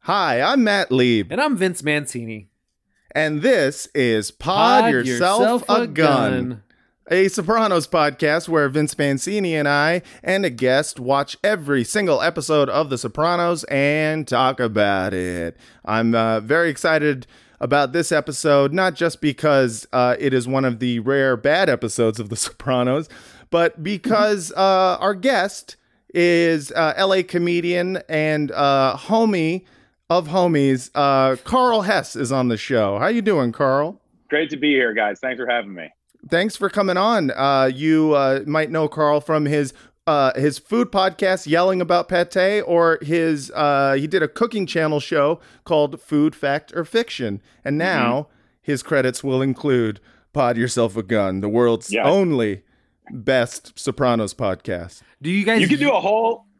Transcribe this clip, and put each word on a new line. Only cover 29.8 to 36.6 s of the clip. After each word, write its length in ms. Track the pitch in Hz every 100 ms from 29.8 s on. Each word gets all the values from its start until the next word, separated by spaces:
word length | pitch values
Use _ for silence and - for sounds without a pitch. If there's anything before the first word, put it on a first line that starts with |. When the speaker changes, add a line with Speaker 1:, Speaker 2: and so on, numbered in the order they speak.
| _ _ _
Speaker 1:
of 180 | 175 160
homies, 640 | 185 175 156 139 131 127
uh, 420 | 165 139 135 135 131
Carl 380 | - 254 254 226
Hess 340 | 190 196 139 117
is 140 | 127
on 180 | 135 127
the 100 | 110
show. 400 | - 123 101 101
How 80 | 156
you 160 | 233
doing, 280 | 208 175 123
Carl? 480 | 113 139 135 151 - _ _ _
Speaker 3:
Great 220 | 147 160
to 80 | 147
be 120 | 147
here, 180 | 135 120
guys. 280 | 110 104 101
Thanks 180 | 131 123
for 60 | 123
having 260 | 120 101
me. 160 | 90 78 _ _ _ -
Speaker 1:
Thanks 260 | 165 208
for 140 | -